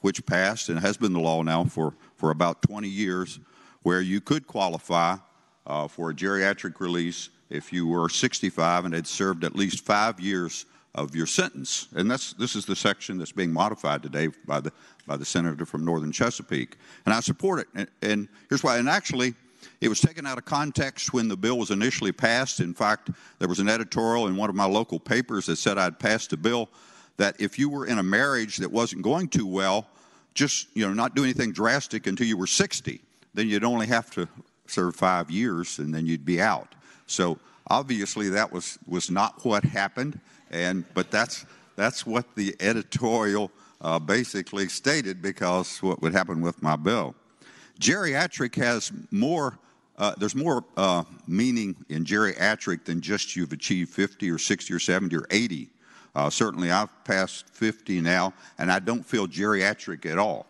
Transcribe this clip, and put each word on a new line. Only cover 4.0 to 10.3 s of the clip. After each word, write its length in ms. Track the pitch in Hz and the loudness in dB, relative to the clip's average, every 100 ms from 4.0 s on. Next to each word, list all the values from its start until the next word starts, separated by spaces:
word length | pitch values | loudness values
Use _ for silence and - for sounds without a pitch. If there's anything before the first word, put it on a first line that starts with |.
you 200 | 92 98 | 2 -2
could 260 | - 151 139 | 0 -2 -2
qualify, 720 | 110 95 82 - 85 85 92 - _ _ _ - | -2 0 0 0 2 2 0 -8 _ _ _ -6
uh, 200 | 73 76 | -4 -4
for 220 | - 82 | -6 -6
a 60 | |
geriatric 680 | 73 95 98 95 101 95 80 | -4 -2 2 2 0 -6 -6
release 480 | 90 87 85 85 - _ _ | -4 -2 -2 -6 -12 _ _
if 200 | 73 - | -10 -6
you 160 | 90 82 | -2 0
were 220 | 85 85 | 2 2
sixty-five 800 | - 127 - 95 - 82 87 90 | 2 0 0 -4 2 2 2 0
and 80 | |
had 120 | 82 78 | -4 -4
served 380 | - 95 87 | -2 0 0
at 100 | 82 | -4
least 300 | - 98 - | -2 -2 -2
five 340 | - 104 110 98 | 0 2 2 0
years 460 | 92 | -4